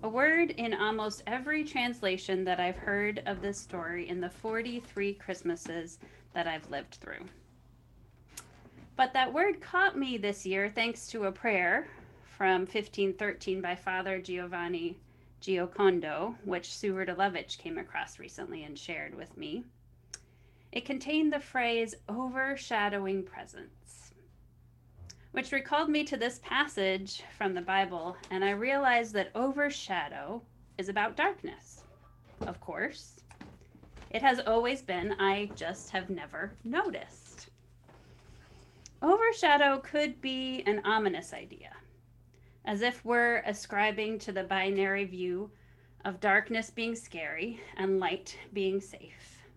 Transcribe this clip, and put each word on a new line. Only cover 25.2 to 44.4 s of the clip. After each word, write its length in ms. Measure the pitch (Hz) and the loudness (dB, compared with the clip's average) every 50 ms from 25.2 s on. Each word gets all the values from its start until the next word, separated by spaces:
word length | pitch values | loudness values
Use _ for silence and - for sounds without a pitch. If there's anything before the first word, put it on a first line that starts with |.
| - - | -20 -6
which 200 | - 262 262 - | -4 -4 -4 0
recalled 380 | - 269 269 - 294 294 320 311 | -2 -2 0 2 2 2 4 4
me 140 | 302 302 294 | 4 2 2
to 140 | 294 294 233 | 0 0 0
this 240 | 226 247 247 - - | 0 -2 -2 -4 -8
passage 800 | - - 262 294 294 - - 196 190 190 190 196 190 - - - - - - | -2 2 2 2 0 0 0 2 2 2 0 -2 -6 -10 -12 -12 -16 -4 0
from 160 | 214 196 185 | 0 2 2
the 80 | 180 | 0
Bible, 560 | 175 180 185 196 196 185 180 170 160 175 180 - - - | 0 2 4 4 4 2 0 -6 -6 -6 -8 -10 -10 -4
and 120 | - 190 196 | -2 2 2
I 80 | 196 | 2
realized 640 | 202 202 226 254 277 277 285 262 240 233 233 220 208 | 2 2 2 2 2 4 6 6 6 4 4 2 0
that 180 | 202 185 190 - | -2 -2 0 0
overshadow 1080 | 220 247 269 269 285 294 285 285 - - - 196 175 151 143 143 139 139 147 202 240 - - - - - - - - | 0 0 0 2 2 0 0 0 -4 -6 -4 -2 -2 -2 -4 -6 -8 -8 -8 -8 -10 -10 -14 -20 -20 -20 -16 -8 -6
is 120 | 185 190 | -6 -2
about 260 | 196 208 208 226 - | 0 0 0 0 2
darkness, 680 | - 302 392 392 - - - - - - - - - - - - - - - - - - - - - | 2 2 2 2 -2 -8 -12 -12 -12 -18 -20 -20 -20 -20 -20 -20 -20 -20 -20 -20 -20 -20 -20 -12 -8
of 180 | - - 180 - | -8 -8 -8 -8
course. 640 | - - 165 151 214 302 294 - - - - - - - - - - - - - - - - - - - - - - - | -10 -8 -4 -4 -4 -4 -6 -10 -18 -20 -20 -20 -20 -20 -20 -20 -20 -20 -20 -20 -20 -20 -20 -20 -20 -20 -20 -20 -16 -6
It 120 | - 226 | -4 4
has 180 | 254 269 247 240 | 6 6 4 6
always 420 | - - 220 226 233 247 269 262 | 2 4 4 4 4 2 0 -2
been, 340 | - - 185 180 175 208 202 - | -4 -4 -4 -2 0 -2 0 2
I 260 | 196 196 196 202 208 202 208 | 4 4 4 2 -2 -4 -6
just 360 | - 165 165 185 - - - | -8 -6 -8 -8 -8 -12 -4
have 180 | - 190 185 185 | -4 -4 -4 -2
never 440 | 190 170 147 151 - 156 175 208 - - - | -6 -8 -8 -10 -8 -8 -8 -8 -10 -12 -10
noticed. 840 | 226 247 339 427 392 - - - - - - - - - - - - - _ - - - - - - - - - - - - - - - - - - - - - - - - - - - - | -4 -2 0 0 0 -2 -6 -10 -12 -16 -20 -20 -20 -20 -20 -20 -20 -20 _ -20 -20 -20 -20 -20 -20 -20 -20 -20 -20 -20 -20 -20 -20 -20 -20 -20 -20 -20 -20 -20 -20 -20 -20 -20 -20 -10 0
Overshadow 800 | - 302 370 427 453 453 453 - - 320 294 285 285 277 269 262 | 6 6 6 8 6 4 4 4 6 6 8 8 8 6 6 2
could 400 | 262 - - 294 294 294 247 - | -2 -2 0 2 2 2 0 -4
be 420 | - 262 262 262 262 262 262 262 - | -6 -4 -4 -2 -4 -4 -4 -2 0
an 180 | 202 208 208 202 | 0 0 2 2
ominous 500 | 202 220 220 214 196 175 156 170 - - | 2 2 4 4 2 0 -2 -6 -10 -12
idea, 380 | 123 - - - - - 80 - - - - - - - - - - - - - - - - - - _ | -14 -14 -16 -18 -18 -20 -20 -20 -20 -20 -20 -20 -20 -20 -20 -20 -20 -20 -20 -20 -20 -20 -20 -20 -10 _
as 160 | 220 208 202 | -2 0 2
if 240 | 226 240 240 - - | 2 0 0 -2 -2
we're 320 | 220 240 240 240 240 233 240 - | 2 4 4 6 6 4 2 0
ascribing 720 | 214 202 208 - - 220 202 208 214 208 214 214 214 220 208 | -2 -4 -4 -6 -4 0 2 2 2 2 0 -2 -2 -2 -4
to 140 | - - 190 | -6 -4 -4
the 100 | 190 | -4